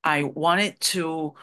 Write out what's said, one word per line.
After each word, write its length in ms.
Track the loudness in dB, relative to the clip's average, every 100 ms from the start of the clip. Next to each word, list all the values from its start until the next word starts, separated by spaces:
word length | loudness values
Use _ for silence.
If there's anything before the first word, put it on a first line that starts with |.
I 200 | 0 0
wanted 540 | -2 0 2 4 2 0
to 540 | -2 0 -2 -4 -6 -8